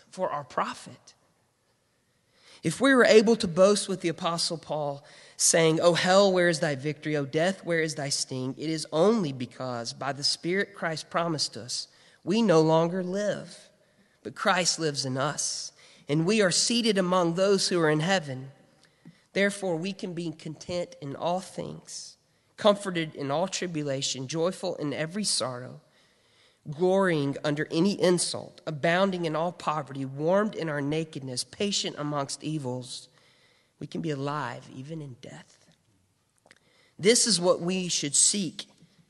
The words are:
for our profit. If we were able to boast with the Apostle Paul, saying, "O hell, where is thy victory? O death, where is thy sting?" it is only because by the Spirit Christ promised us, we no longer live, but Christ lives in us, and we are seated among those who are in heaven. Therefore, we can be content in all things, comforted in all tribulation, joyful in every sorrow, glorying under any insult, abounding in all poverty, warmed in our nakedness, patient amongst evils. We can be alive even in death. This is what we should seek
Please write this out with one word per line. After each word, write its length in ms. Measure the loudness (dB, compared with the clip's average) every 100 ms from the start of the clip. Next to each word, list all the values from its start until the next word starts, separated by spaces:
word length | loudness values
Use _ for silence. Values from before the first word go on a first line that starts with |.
| _
for 200 | -6 -6
our 120 | -6
profit. 720 | -6 -4 -4 -6 -16 -20 -20 _ _ _ _ _ _ _ _ _ _ _ _ _ -20 -6
If 160 | -4 2
we 120 | 6
were 100 | 8
able 320 | 10 8 8 4
to 100 | 2
boast 420 | 4 6 4 0
with 120 | -4
the 80 | -4
Apostle 500 | -2 -4 -2 -4 -6
Paul, 460 | -6 -4 -4 -6 -14 -20 -16 0
saying, 420 | 4 6 6 6
"O 140 | 4
hell, 380 | 4 6 6 6
where 160 | 6 4
is 100 | 2
thy 160 | 0
victory? 400 | -2 -4 -6 -4
O 100 | -4
death, 380 | -2 0 0 -2
where 160 | -2 -2
is 140 | -2
thy 140 | -4 -4
sting?" 480 | -4 -4 -6 -6 -6
it 100 | -6
is 180 | -6 -2
only 420 | 2 4 4 0
because 600 | -4 -8 -8 -8 -6 -8
by 200 | -8 -6
the 120 | -4
Spirit 500 | -4 -2 -2 -2 -2
Christ 360 | -6 -6 -6 -4
promised 460 | -2 -2 -2 -4 -6
us, 300 | -10 -8 -10 _ -20 _
we 180 | -2 2
no 180 | 6 6
longer 440 | 6 4 2 -2
live, 640 | -4 -4 -4 -4 -8 -18 -20 _ _ _ _ _
but 100 | -14
Christ 460 | -2 2 2 2 0
lives 240 | -2 -2
in 120 | -4 -2
us, 540 | -2 -2 -6 -8 -12 -16 -20 -14 0
and 180 | 2 4
we 140 | 4
are 100 | 4
seated 480 | 2 2 2 2 2
among 360 | 2 2 2
those 340 | 2 2 2 2
who 100 | 2
are 120 | 4
in 100 | 4
heaven. 500 | 2 0 -2 -8 -12 -18 _ _ _ _ -20 -20 _
Therefore, 400 | 0 0 0 -4
we 180 | -2 -4
can 220 | -6 -8
be 160 | -6 -8
content 640 | -8 -12 -12 -8 -6 -6 -10
in 140 | -12 -6
all 240 | -4 -4
things, 760 | -6 -10 -12 -12 -16 -16 -16 -20 _ _ _ 0
comforted 600 | 2 2 0 -4 -4 -6
in 160 | -4
all 160 | -2 -2
tribulation, 800 | -4 -6 -6 -4 -4 -4 -6 -6
joyful 480 | -2 -2 -2 -8 -6
in 180 | -4
every 300 | -4 -4 -4
sorrow, 560 | -4 -2 -4 -6 -12 -18 _ _ _ _ _ _ _ _ -14
glorying 680 | -2 2 4 4 2 0 -2
under 240 | -2 -2 -2
any 280 | 2 2 4
insult, 600 | 2 2 0 -6 -12 -14
abounding 600 | -10 -2 0 2 2 0
in 100 | -2
all 160 | -2 -4
poverty, 540 | -4 -4 -4 -6 -8
warmed 500 | -8 -4 2 2 2
in 140 | -2 -4
our 120 | -4
nakedness, 600 | -2 -2 -4 -8 -8 -8
patient 540 | -8 -4 -2 -2 -4 -6
amongst 460 | -4 -4 -4 -6
evils. 640 | -6 -6 -6 -8 -10 -14 -18 _ _ _ _ _ _ _
We 80 | -10
can 120 | -6
be 100 | -6
alive 600 | -4 -4 -4 -6 -8 -14
even 300 | -16 -12 -12
in 140 | -12 -16
death. 460 | -18 -18 -20 _ _ _ _ _ _ _ _ _ _ _ _ _ _ 0
This 300 | 2 4 4
is 140 | 2
what 200 | 4 2
we 280 | 0 -2 -2
should 260 | -4 0
seek 540 | 2 2 2 -2 -6 -14 _ _ _